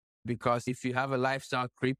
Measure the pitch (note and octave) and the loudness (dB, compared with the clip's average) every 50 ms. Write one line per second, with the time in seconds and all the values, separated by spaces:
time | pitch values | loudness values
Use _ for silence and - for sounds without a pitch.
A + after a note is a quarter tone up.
0 | _ _ _ _ - A2 A#2+ A2+ - B2 A#2+ A#2+ - - B2 - - B2+ B2 B2+ | _ _ _ _ -6 -6 -6 0 2 2 2 2 0 -2 -4 -4 -4 0 0 0
1 | C3+ C3+ C3+ B2+ B2+ C3 C3+ C#3 - - - B2+ B2 B2 - _ - B2+ C3+ - | 0 2 2 2 2 2 0 -2 -4 -4 -2 -2 -2 -4 -4 _ 0 0 0 -2